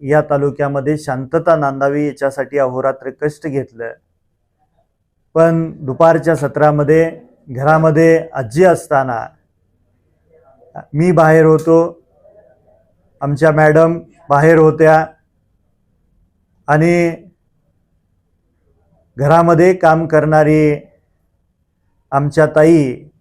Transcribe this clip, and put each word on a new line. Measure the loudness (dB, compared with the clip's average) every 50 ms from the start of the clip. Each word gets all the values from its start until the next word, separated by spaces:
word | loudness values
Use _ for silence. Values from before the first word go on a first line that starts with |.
या | -4 -2 0 0
तालुक्यामध्ये | 0 0 -2 -2 -2 -4 -4 -4 -6 -4 -4 -4 -4 -4 -4 -6
शांतता | -6 -8 -8 -8 -8 -6 -6 -4 0 0 0
नांदावी, | 0 -2 -4 -4 -2 -4 -2 -2 -2 -6
याच्यासाठी | -6 -6 -6 -6 -6 -6 -6 -10 -6 -4 -2
अहोरात्र | -2 -2 -4 -4 -4 -4 -4 -6 -10 -14
कष्ट | -10 -8 -8 -8 -8 -8 -12
घेतलं. | -8 -8 -8 -8 -10 _ -16 -16 -16 -16 _ _ _ _ _ _ _ _ _ _ _ _ _ _ _ _ _ _ _ _ _ _ _ _ _ _ _ -2
पण | 0 0 0 0 -2 -4 -6 -10 -12 -12
दुपारच्या | -8 -2 0 2 2 2 0 0 -2 -2
सत्रामध्ये | -2 -4 -6 -2 0 0 0 0 0 0 0 2 0 0 -2 -6 -14 -20 _ _ _ _ -16
घरामध्ये | -10 -4 -2 0 0 2 2 0 2 2 4 4 2 2 -2 -6
आजी | -10 -12 -10 -6 -2 2 2
असताना | 2 2 0 -4 -4 -2 -2 -2 -4 -6 -8 -10 -12 _ _ _ _ _ _ _ _ _ _ _ _ _ _ _ _ _ _ _ _ _ _ _ _ _ _ _ _ -20 -20 -18 _
मी | -4 -2 -2 0
बाहेर | 2 2 2 4 4 4 4
होतो, | 4 2 2 2 2 2 2 0 -2 -6 _ _ _ _ _ _ -20 _ _ _ _ _ _ _ _ _ _ _ _ _ _ _ _ _ -10
आमच्या | -8 -6 -4 0 0 0
मॅडम | 2 2 2 2 4 4 2 2 0 -6 -10 _ _ _ _ -2
बाहेर | 0 2 4 4 4 4
होत्या | 4 2 2 2 2 4 4 2 0 -4 -12 _ _ _ _ _ _ _ _ _ _ _ _ _ _ _ _ _ _ _ _ _ _ _ _ _ _ _ _ _ -6
आणि | -2 0 0 0 0 0 0 -2 -2 -4 -10 -18 -20 _ _ _ _ _ _ _ _ _ _ _ _ _ _ _ _ _ _ _ _ _ _ _ _ _ _ _ _ _ _ _ _ _ _ _ _ -8 -4
घरामध्ये | 0 2 2 4 4 4 4 4 4 2 2
काम | 2 2 2 2 0 -2
करणारी | 0 0 0 0 2 2 2 2 2 2 2 2 0 -2 -4 -10 _ _ _ _ _ _ _ _ _ _ _ _ _ _ _ _ _ _ _ _ _ _ _ _ -6
आमच्या | -4 -4 -4 -2 0 0 0
ताई | 0 2 2 4 4 4 2 2 -2 -6 -10 -16 -20 _ _